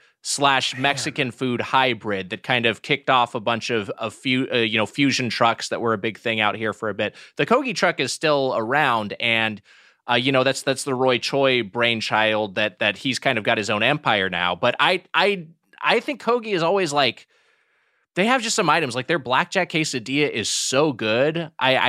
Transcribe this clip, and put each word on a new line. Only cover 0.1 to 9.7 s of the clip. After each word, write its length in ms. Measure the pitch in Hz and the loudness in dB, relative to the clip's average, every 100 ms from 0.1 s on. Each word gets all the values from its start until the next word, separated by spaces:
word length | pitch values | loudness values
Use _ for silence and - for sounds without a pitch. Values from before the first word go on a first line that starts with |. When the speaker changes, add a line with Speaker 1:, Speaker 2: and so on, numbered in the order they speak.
| _ | _
Speaker 1:
slash 500 | - - 139 135 - | -8 0 2 2 0
Speaker 2:
Man. 80 | 127 | 0
Speaker 1:
Mexican 480 | 139 143 156 147 131 | 0 0 -4 -4 -4
food 300 | - 131 120 | -2 -2 -2
hybrid 680 | - 135 131 113 110 98 92 | 0 2 2 0 -4 -6 -6
that 120 | 110 | -8
kind 220 | - 127 117 | -2 2 2
of 140 | 104 | 0
kicked 280 | - 143 - | -2 -2 2
off 240 | 131 120 | 2 2
a 60 | 123 | -2
bunch 280 | 104 113 - | -4 -4 -2
of, 200 | 117 98 | -2 -4
of 240 | - 113 | -6 -8
fu-, 320 | - 131 127 135 | -6 -2 -2 0
uh, 60 | 123 | 0
you 200 | 113 110 | 2 0
know, 80 | 104 | 0
fusion 420 | - 139 117 120 | 0 0 0 -2
trucks 400 | - 117 113 - | 2 2 2 -4
that 100 | 87 | -4
were 120 | 117 | -2
a 60 | 110 | -2
big 200 | 113 98 | -4 -6
thing 220 | 120 110 | -4 0
out 140 | 107 101 | 0 0
here 160 | 110 | -4
for 160 | 98 107 | -4 -4
a 60 | |
bit. 200 | 101 104 - - - | -4 -4 -6 -10 -4
The 80 | |
Kogi 300 | 147 247 262 | 2 2 0
truck 240 | 185 180 156 | 0 0 0
is 120 | 131 | -4
still 420 | - 156 143 131 110 | -2 0 2 2 0
around, 580 | 113 143 143 117 104 - | 0 2 2 0 -2 -4
and, 400 | 117 113 110 104 _ | 0 0 0 -4 _